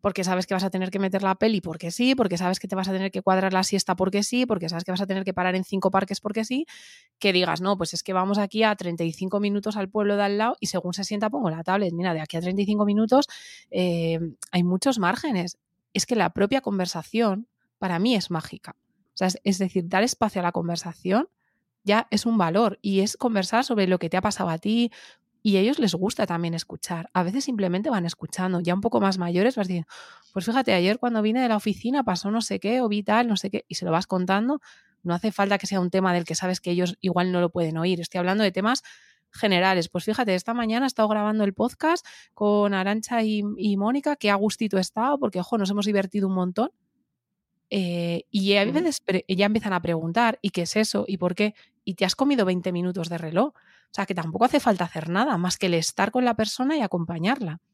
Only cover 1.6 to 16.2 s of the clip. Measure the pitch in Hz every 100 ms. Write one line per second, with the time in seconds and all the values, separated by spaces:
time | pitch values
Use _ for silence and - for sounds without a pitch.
1.6 | 170 160 170 170 247 269 208 175 180 185
2.6 | 190 190 185 190 190 190 190 185 190 185
3.6 | 190 196 - 185 185 202 208 247 254 202
4.6 | 165 170 185 180 196 190 190 185 180 185
5.6 | 185 190 190 190 190 196 208 214 220 262
6.6 | 330 - - - _ _ 202 180 175 160
7.6 | 185 196 165 165 - 185 190 202 202 208
8.6 | 220 208 180 170 165 160 185 202 208 202
9.6 | 202 214 190 214 202 202 202 202 226 -
10.6 | 202 185 175 180 196 208 214 277 202 160
11.6 | 165 196 190 170 185 160 156 160 180 190
12.6 | 202 208 208 208 220 262 285 - - -
13.6 | _ - 180 170 165 165 165 - - 180
14.6 | 175 185 - 240 175 - 320 196 175 -
15.6 | _ _ _ 202 - 233